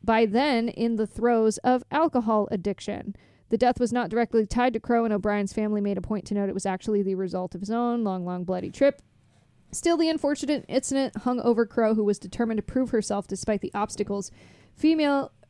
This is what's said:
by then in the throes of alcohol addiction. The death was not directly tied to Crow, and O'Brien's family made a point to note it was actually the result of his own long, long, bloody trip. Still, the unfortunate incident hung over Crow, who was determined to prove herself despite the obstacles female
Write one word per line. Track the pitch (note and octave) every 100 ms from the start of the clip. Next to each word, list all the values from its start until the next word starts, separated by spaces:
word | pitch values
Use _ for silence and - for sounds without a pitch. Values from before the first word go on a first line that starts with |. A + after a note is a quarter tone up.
by | - A3+ A3+
then | G#3+ D4 A#3 A#3
in | - A#3 A3
the | G#3+
throes | - A#3 A#3 A3 -
of | B3 B3+ -
alcohol | C#4+ D#4+ B3 A3 G#3+ G3+
addiction. | G3 G3+ F#3+ - G#3 - - _ _ -
The | G#3+
death | B3 B3
was | A#3+
not | A#3+ A#3
directly | A3 A#3 A3+ G#3
tied | A#3+ B3+
to | A3
Crow, | - A#3 A3+
and |
O'Brien's | G#3 G#3 G#3 G3+
family | - G#3+ G#3
made | G3+ G3+
a |
point | - G#3+ -
to |
note | G3+ G3
it |
was | F#3+ G3
actually | F#3 - G#3
the | F#3+
result | F#3+ F#3+ F#3 F3+
of | F3
his | G3
own | A#3 A#3+ A#3+
long, | G#3+ F#3 F3
long, | F3+
bloody | F3 F3+ -
trip. | - C#4 - _ _ _ _ _ _ -
Still, | - E4+ E4
the | D#4+
unfortunate | D#4+ C#4+ D4 C#4 D4 -
incident | C4 - C4+ C4+ -
hung | B3 B3
over | A#3+ A3+ A#3
Crow, | - A3
who | A3
was | G#3 G3+
determined | F3+ - A#3 A3
to |
prove | - C4 B3+
herself | A3+ - G3+ -
despite | G3 - G#3
the | -
obstacles | G#3 G#3+ - G3+ G3+ - - - - _
female | - D4+ D#4+ C#4+ C#4 - _